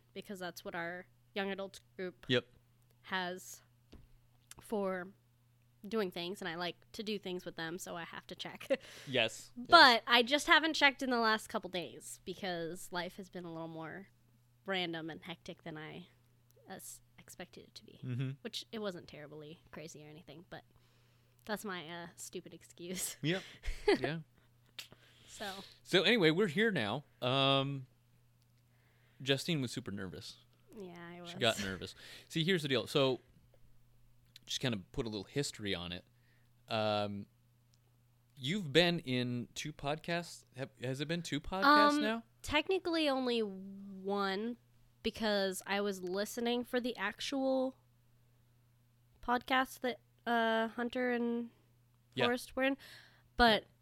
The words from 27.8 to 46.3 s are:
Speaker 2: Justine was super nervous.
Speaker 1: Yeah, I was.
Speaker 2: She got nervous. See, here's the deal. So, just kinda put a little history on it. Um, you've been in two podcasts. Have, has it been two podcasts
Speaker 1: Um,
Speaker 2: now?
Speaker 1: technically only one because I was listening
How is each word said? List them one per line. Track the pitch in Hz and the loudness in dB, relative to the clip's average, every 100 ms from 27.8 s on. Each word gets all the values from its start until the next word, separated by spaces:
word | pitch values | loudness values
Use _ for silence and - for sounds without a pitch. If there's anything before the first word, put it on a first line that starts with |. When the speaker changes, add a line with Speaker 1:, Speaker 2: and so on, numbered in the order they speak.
| 127 _ _ _ _ _ _ _ _ _ _ _ _ - | -10 _ _ _ _ _ _ _ _ _ _ _ _ -8
Speaker 2:
Justine | 135 135 - 160 | 0 0 0 0
was | 123 | -2
super | - 120 | -4 -6
nervous. | 98 95 - - - - _ - 220 | -6 -6 -8 -12 -16 -20 _ -20 -14
Speaker 1:
Yeah, | 180 170 170 - | -14 -14 -14 -14
I | |
was. | 170 | -12
Speaker 2:
She | - | 0
got | 113 104 | 2 2
nervous. | 98 92 92 - - - - | -2 -6 -8 -12 -18 -20 -6
See, | 165 | -2
here's | 156 185 | 2 2
the | 143 | 2
deal. | 127 113 | 0 2
So, | 151 135 127 - - - - - - - - - - - - - | 4 4 2 -4 -20 -20 -20 -20 -20 -20 -20 -20 -20 -20 -20 -8
just | - | -4
kinda | 131 107 90 | -2 -2 -4
put | - 113 | -6 -4
a | |
little | 107 92 | -4 -6
history | 139 143 - 104 87 | -4 -4 -4 -2 -2
on | 87 | -2
it. | 90 - _ _ _ _ _ - | -8 -12 _ _ _ _ _ -4
Um, | 113 107 104 104 101 104 _ _ _ _ _ _ _ _ _ _ - | 0 2 2 0 -4 -10 _ _ _ _ _ _ _ _ _ _ -10
you've | 127 208 160 | -4 -2 2
been | 139 175 175 | 6 6 4
in | - 127 123 123 117 - | 0 0 0 -2 -6 -8
two | 151 | -10
podcasts. | - 143 151 - 170 170 - - 127 | -6 -4 -4 -2 -4 -4 -14 -16 -10
Have, | 135 - | -10 -6
has | 123 135 | -4 -4
it | 147 | -2
been | 175 | -4
two | 165 143 | -2 -4
podcasts | - 190 277 294 294 | -4 2 6 8 8
Speaker 1:
Um, | 294 | 4
Speaker 2:
now? | 214 226 - _ | 2 -2 -6 _
Speaker 1:
technically | - 294 311 381 359 330 302 | 0 0 2 0 2 2 2
only | 262 254 233 | 2 2 0
one | 214 190 196 196 196 190 190 202 196 190 226 240 _ - - _ | 0 -4 -12 -12 -12 -8 -2 0 0 0 -2 -6 _ -20 -20 _
because | 226 - 220 208 196 185 - | -4 -2 0 2 0 -2 -4
I | 196 | -2
was | 202 190 | 0 -2
listening | 180 190 214 | -4 -2 -2